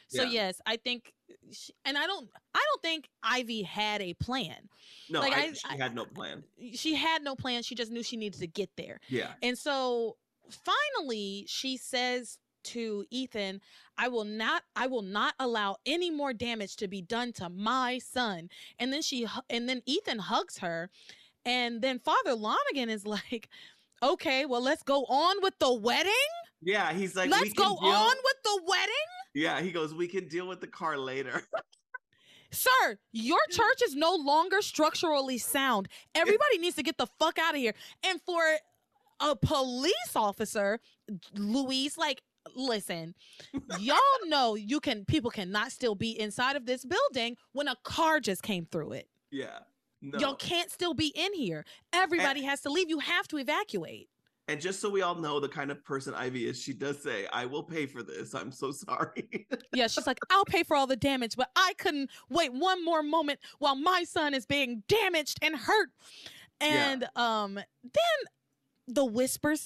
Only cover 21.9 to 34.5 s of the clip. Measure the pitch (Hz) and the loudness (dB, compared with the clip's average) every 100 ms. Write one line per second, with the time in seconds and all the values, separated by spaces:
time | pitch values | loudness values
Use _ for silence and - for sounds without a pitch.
21.9 | 254 - 427 415 233 214 330 571 277 233 | 0 2 2 2 0 2 2 2 0 -2
22.9 | 220 202 202 - 233 - - - _ _ | -4 -4 -6 -4 -8 -10 -20 -20 _ _
23.9 | _ 254 370 330 262 294 240 254 320 - | _ 0 2 2 0 0 0 2 0 2
24.9 | 277 247 262 339 392 381 - 277 247 214 | 0 2 4 4 4 0 2 4 4 4
25.9 | 262 349 466 587 679 679 _ 165 208 170 | 4 4 4 2 -2 -14 _ 0 2 2
26.9 | 175 190 180 185 392 427 - 403 359 - | 0 -2 0 4 4 4 4 2 4 4
27.9 | 415 440 523 523 523 440 403 330 370 381 | 6 6 6 2 2 0 0 2 2 2
28.9 | 508 622 719 762 - 165 160 185 170 156 | 0 -4 -8 -8 -2 0 0 -2 -2 -2
29.9 | 160 175 185 170 165 185 180 185 - 165 | -2 -4 -4 -4 -6 -6 -8 -12 -6 -4
30.9 | 143 131 135 127 143 - - - _ _ | -2 -2 -4 -4 -6 -6 -8 -10 _ _
31.9 | - _ _ _ - _ - 494 508 339 | -20 _ _ _ -20 _ 0 4 6 4
32.9 | 202 _ 226 226 370 622 359 440 508 466 | 0 _ -6 2 2 2 4 4 4 2
33.9 | 277 320 370 277 302 359 | 2 2 2 4 4 4